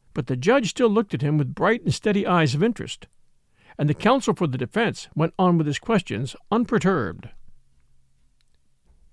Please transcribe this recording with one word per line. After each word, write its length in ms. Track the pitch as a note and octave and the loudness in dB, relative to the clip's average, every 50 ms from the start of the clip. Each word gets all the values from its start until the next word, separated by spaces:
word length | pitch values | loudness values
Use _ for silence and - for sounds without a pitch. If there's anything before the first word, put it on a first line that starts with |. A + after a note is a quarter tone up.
| _ _ - | _ _ -8
But 100 | E3 B2+ | -8 -6
the 100 | - C3 | -4 -6
judge 340 | B2+ C3 F#3+ B3+ C#4+ A3+ E3+ | 0 2 2 2 2 2 0
still 200 | - - B3 A3+ | 0 2 2 2
looked 240 | G3+ A3+ G#3+ - - | 4 2 0 -2 -2
at 80 | A#2 | -2
him 160 | C#3 C#3+ D#3 | 0 0 2
with 160 | D3+ C#3 C3 - | 2 0 -2 -2
bright 300 | - E3 G3 A#3 A#3+ - | 0 0 0 0 0 -2
and 100 | - - | -4 -4
steady 320 | - - G#3 G3 G3+ F#3 | -2 0 0 0 0 0
eyes 300 | - F3+ E3+ D#3 C3 C3 | 2 2 2 2 2 2
of 80 | C#3+ G3 | 2 0
interest, 440 | A#3+ - - - - - - - - _ _ _ _ _ _ _ _ _ _ _ - - | 0 0 -4 -8 -12 -12 -14 -18 -20 _ _ _ _ _ _ _ _ _ _ _ -16 -6
and 100 | - D3 | -2 0
the 60 | D3 D3+ | 0 0
counsel 400 | - - G#3+ C4 C4+ - A#3 F3+ | 2 2 2 2 4 2 0 0
for 120 | - F3+ | 0 -2
the 120 | D3 B2+ | -2 -2
defense 500 | B2 B2+ - - G#3+ A#3 F3+ - - - - _ | -4 -6 -4 -2 -2 -2 -2 -2 -6 -12 -6 _
went 180 | D3 D#3+ E3 - - | -2 -2 0 0 2
on 180 | F#3 F3+ F3 | 2 4 4
with 100 | E3 D#3 | 4 2
his 120 | D3 C#3 - | 0 -2 -4
questions 560 | - - A3+ F#3+ - - A2 G2+ C3 B2+ - - - - | -2 0 0 0 0 -2 -6 -6 -6 -8 -10 -14 -6 -2
unperturbed. 800 | G#3 A#3+ A#3+ - D3+ - C3+ F#3+ F#3+ D3+ A2 E2+ E2+ - - - - - - - - - _ _ _ _ _ _ _ _ _ _ _ _ _ _ _ _ _ _ _ _ _ _ _ _ _ _ _ _ _ _ | -2 -2 0 0 0 2 2 2 2 0 -2 -4 -6 -10 -14 -18 -18 -18 -20 -20 -20 -20 _ _ _ _ _ _ _ _ _ _ _ _ _ _ _ _ _ _ _ _ _ _ _ _ _ _ _ _ _ _